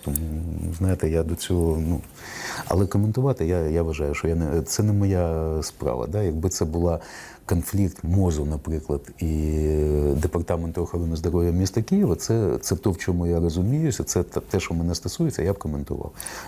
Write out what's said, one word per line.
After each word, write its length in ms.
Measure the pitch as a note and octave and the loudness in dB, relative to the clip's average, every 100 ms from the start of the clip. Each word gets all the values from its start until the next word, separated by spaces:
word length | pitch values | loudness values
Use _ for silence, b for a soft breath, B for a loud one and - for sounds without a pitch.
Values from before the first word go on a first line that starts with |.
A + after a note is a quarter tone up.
Тому, 160 | - C#2+ D#2+ D#2 E2 D#2 E2 E2 | -4 -2 -2 -4 -4 -4 -4 0
знаєте, 320 | F#2 F2 D#2+ | 0 2 2
я 140 | E2 | 2
до 120 | D#2+ E2+ | 0 -2
цього, 420 | - F2+ E2 D#2+ D#2+ | 0 2 2 2 0
ну... 140 | D#2 - B B B B B B | -2 -4 B B B B B B
Але 200 | F#2 G2 | 2 2
коментувати, 580 | G2+ G#2+ A2 C3+ B2+ E2 | 2 2 2 2 2 2
я, 140 | F2+ | 2
я 240 | D#2+ E2 | 2 2
вважаю, 320 | E2 D2+ D2 D2 | 0 0 -2 -2
що 120 | D#2+ | 0
я 80 | E2 | 0
не... 260 | D#2+ E2 | 2 0
це 220 | - - | 0 0
не 100 | G#2+ | 2
моя 600 | G#2 G2 F#2 E2+ D#2+ D#2+ D#2 | 4 4 2 2 0 0 -2
справа. 440 | D2 - C#2 B1 A#1+ | -4 -6 -4 -2 -2
Да? 160 | G2+ | 0
Якби 260 | G2 D#2+ F2 | 0 0 0
це 160 | - E2 | 0 -2
була... 340 | E2+ E2+ D#2+ B B B B - | 2 2 0 B B B B -2
Конфлікт 560 | F2 D#2+ G2 F#2+ - | -2 0 2 2 0
мозу, 420 | E2 F#2+ F2+ D2+ D2 | 0 4 4 2 0
наприклад, 560 | D2+ D#2 D#2 D2 C#2+ - - | -2 -2 -4 -2 -4 -4 -6
і 60 | E2 D#2 D#2 D#2 D#2 D2+ D2+ D2+ D2 C#2 | -2 0 0 2 2 2 2 2 2 2
Департаменту 680 | D2+ F2 E2+ E2+ E2+ E2+ | 2 0 0 -2 -2 -4
охорони 340 | E2+ F2 E2+ E2 | -4 -2 -2 -2
здоров'я 360 | E2+ F2 F2 | 0 2 2
міста 300 | F2 G2 - | 2 2 0
Києва, 340 | A2 G3 E3+ E2 | 0 2 2 0
це, 420 | - A2+ G2 A#1+ | 0 2 2 0
це 140 | - G2 | 0 0
то, 160 | G#2+ | 0
в 60 | F2 | 0
чому 300 | - F2 E2+ | 0 0 2
я 120 | E2+ | 2
розуміюся, 640 | E2+ E2 G2 D3 D#3+ - | 2 2 2 2 0 0
це 200 | D#2 - | -2 0
те, 160 | E2+ D#2 | 0 -4
те, 200 | - F#2+ | -2 -2
що 140 | - | 0
мене 220 | E2+ E2+ F2 | -2 0 -2
стосується, 460 | - - E3 - | -4 -2 -2 0
я 100 | F2 | 0
б 40 | G2+ | 0
коментував. 540 | D#2+ C#2+ C#2+ D2 - - B B | -4 -4 -4 -6 -8 -10 B B